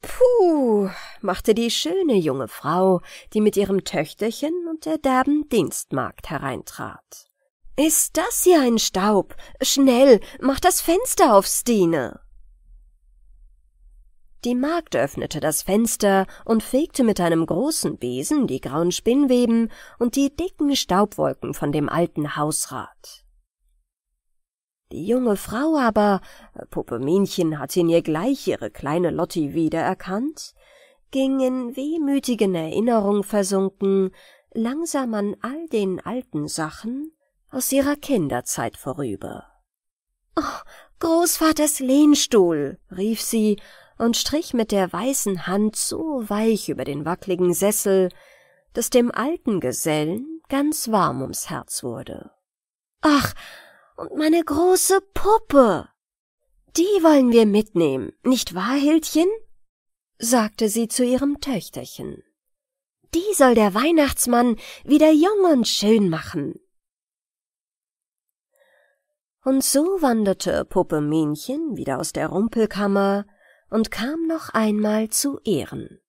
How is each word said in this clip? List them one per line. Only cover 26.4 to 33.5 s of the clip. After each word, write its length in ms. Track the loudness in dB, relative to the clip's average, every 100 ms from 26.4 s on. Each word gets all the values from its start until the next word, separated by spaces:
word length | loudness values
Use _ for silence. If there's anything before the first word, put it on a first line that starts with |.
| -20 -18 -10
Puppe 280 | -10 -6 -6
Minchen 600 | 0 0 0 0 -2 -4
hatte 220 | -4 0
in 80 | 2
ihr 140 | 2
gleich 440 | 2 -2 -2 -2 -4
ihre 240 | -4 -6
kleine 400 | -8 -4 -2 -2
Lotti 440 | -2 -4 -4 -4
wiedererkannt, 1000 | -2 -2 -2 -4 -6 -6 -6 -6 -10 -18 _ _ _ _ _ _
ging 300 | -2 0 0
in 340 | 0 -2 -6
wehmütigen 800 | -8 -6 -4 0 0 0 0 0
Erinnerungen 680 | 0 -4 -2 0 2 2 0
versunken, 840 | 0 -2 0